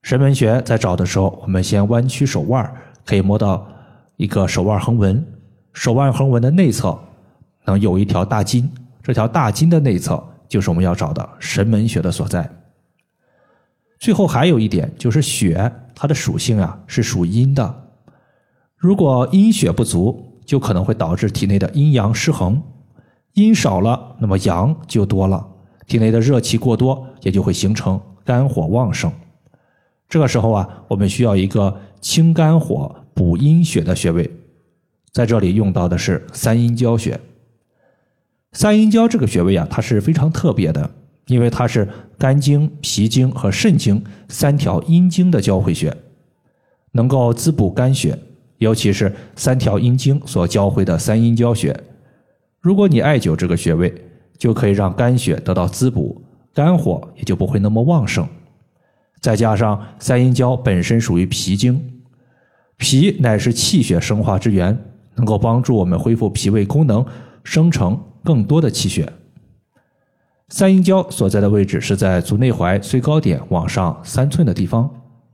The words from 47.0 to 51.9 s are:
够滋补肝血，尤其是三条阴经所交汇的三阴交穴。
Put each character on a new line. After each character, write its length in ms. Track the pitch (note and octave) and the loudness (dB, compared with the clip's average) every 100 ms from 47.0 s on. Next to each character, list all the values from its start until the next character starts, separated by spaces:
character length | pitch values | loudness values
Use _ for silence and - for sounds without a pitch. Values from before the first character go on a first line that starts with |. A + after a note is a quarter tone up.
| B2 | 0
够 280 | C3+ A#2+ | 2 2
滋 180 | A#2 - | 0 -2
补 180 | D#3+ G2 | 0 -2
肝 240 | - B2+ | 0 0
血， 240 | C3+ D#2+ - - - _ _ | 0 -2 -6 -12 -20 _ _
尤 180 | A2 | 0
其 160 | A2 G#2 | 2 0
是 240 | F#2+ G2 - - - | 0 -2 -4 -18 -6
三 220 | - B2+ | -2 0
条 200 | - G2+ | 0 0
阴 160 | A#2+ | 2
经 240 | B2+ C3+ C#3 - | 2 2 0 -2
所 220 | G2 E2+ | -2 0
交 220 | G#2 G2 | 2 0
汇 160 | F#2+ F#2+ | 0 0
的 120 | E2 | 0
三 240 | - A2 | 0 2
阴 140 | A#2 A#2 | 2 2
交 180 | A#2+ | 2
穴。 240 | A2 D2 - - | 0 -2 -6 -12